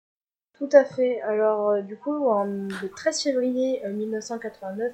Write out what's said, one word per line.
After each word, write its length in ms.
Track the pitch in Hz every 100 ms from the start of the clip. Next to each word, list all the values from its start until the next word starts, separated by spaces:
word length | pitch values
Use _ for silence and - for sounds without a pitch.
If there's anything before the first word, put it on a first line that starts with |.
| _ _ _ _ _ -
Tout 120 | 277
à 140 | 285 262
fait. 340 | - 254 233
Alors, 500 | 214 214 214 214 208
euh, 100 | 208
du 160 | 196 208
coup, 320 | 294 294 269
en, 160 | 202 202
le 440 | 202 196 190 190 -
treize 260 | 320 311
février, 600 | 294 254 254 254 262 254 202
euh, 60 |
mille 200 | 208 214
neuf 120 | 220
cent 160 | 214 226
quatre-vingt-neuf 540 | 220 - 190 196 240